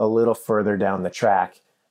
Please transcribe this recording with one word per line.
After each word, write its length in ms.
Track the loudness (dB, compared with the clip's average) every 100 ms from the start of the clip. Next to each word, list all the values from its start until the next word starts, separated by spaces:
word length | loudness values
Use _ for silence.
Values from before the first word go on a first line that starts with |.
a 60 | 0
little 260 | 2 0
further 460 | 0 -2 0 0 0
down 240 | -2 -2
the 80 | -6
track, 500 | -2 0 2 0 -8 _ _ _